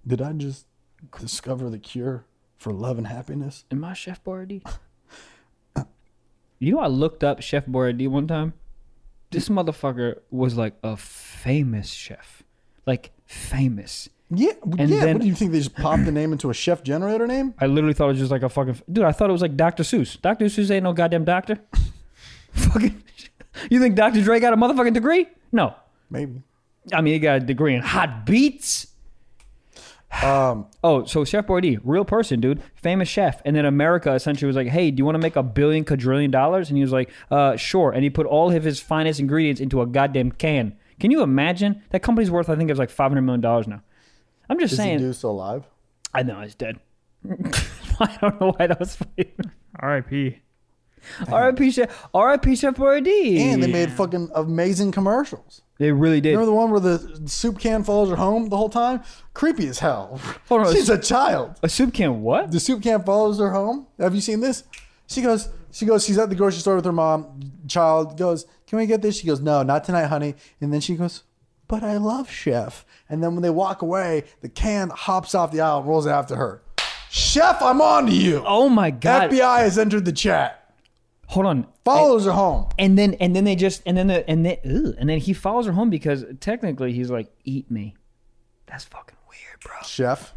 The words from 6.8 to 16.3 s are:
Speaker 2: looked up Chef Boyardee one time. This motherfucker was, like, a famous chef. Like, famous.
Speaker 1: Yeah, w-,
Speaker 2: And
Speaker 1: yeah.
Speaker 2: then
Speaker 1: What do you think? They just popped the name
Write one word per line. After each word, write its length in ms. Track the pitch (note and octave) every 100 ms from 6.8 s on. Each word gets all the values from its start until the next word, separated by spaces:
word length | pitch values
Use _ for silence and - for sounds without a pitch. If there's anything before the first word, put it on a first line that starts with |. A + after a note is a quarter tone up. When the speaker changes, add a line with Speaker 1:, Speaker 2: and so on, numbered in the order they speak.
| D#3+
Speaker 2:
looked 360 | C3 D#3 -
up 180 | C#3+ -
Chef 240 | - C#3+
Boyardee 420 | C3+ B2+ B2+ A#2+ C3+
one 200 | C#3 D#3
time. 260 | D#3+ D#3+ - - - - _ - _ _
This 180 | E3+ -
motherfucker 680 | G3 E3 D3+ C#3 B2 A#2+ - _
was, 260 | B2+ B2+
like, 200 | A#2 A2 -
a 120 | A2
famous 960 | G#2+ - - - - B2 C#3+ C3+ G#2+ G2+
chef. 540 | - - - - _ _ _ _ _
Like, 240 | - B2 - _
famous. 840 | _ - - C3 C3+ G#2 - - - _ _
Speaker 1:
Yeah, 240 | E3+ E4 A4
w-, 160 | F#3 F3+
Speaker 2:
And 140 | -
Speaker 1:
yeah. 80 | G#4+
Speaker 2:
then 140 | -
Speaker 1:
What 60 | F#3+
do 40 | G#3+
you 60 |
think? 200 | E3+ G3+
They 40 | D#3+
just 160 | C3+
popped 300 | - D#3 D3+
the 60 | C#3
name 200 | D3+ D#3